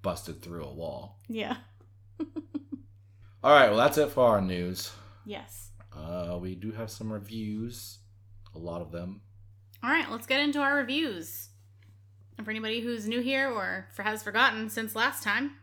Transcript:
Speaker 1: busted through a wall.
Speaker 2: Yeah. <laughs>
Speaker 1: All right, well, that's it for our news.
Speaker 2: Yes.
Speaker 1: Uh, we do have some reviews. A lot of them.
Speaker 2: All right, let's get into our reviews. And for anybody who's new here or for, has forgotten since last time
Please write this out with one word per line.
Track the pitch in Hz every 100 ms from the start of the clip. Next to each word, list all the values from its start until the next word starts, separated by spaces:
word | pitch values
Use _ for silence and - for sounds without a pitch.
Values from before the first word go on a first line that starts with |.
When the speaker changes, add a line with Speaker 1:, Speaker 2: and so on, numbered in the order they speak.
Speaker 1:
busted | 98 85 - 78
through | 85 85 69
a |
wall. | 69 82 64 101 - -
Speaker 2:
Yeah. | 220 214 247 - - -
<laughs> | - - - 311 320 - 285 - 277 - - - - - -
Speaker 1:
All | 135
right, | 147 123
well, | 107
that's | 139 151
it | 147
for | 139 123
our | 104
news. | 92 90 87 92 - - - - 208
Speaker 2:
Yes. | 202 - - - - - 73
Speaker 1:
Uh, | 80 90 87 87
we | 92 90
do | 107
have | 110 110
some | - 110
reviews. | 107 98 110 107 107 117 - - - - - - - -
A | -
lot | 85 85
of | 78
them. | 85 90 101 - - - - - -
Speaker 2:
All | 240
right, | 320 -
let's | 226 -
get | 262
into | 294 294
our | 277 285
reviews. | 247 277 311 185 165 - - - - - - - - - - -
And |
for | 214
anybody | 220 220 233
who's | 233 233 208
new | 240
here | 247 269 269
or | 226 185 185 -
for, | -
has | 202 214
forgotten | 214 208 262 220 220
since | 226 220
last | 220 254 -
time | 214 214 285 -